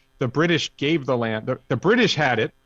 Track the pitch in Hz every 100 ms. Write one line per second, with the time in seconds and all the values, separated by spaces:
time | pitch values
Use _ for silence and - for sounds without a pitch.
0 | _ - 127 147 170 156 - - 143 165
1 | 131 123 113 110 120 127 - 127 170 240
2 | 208 151 143 113 127 _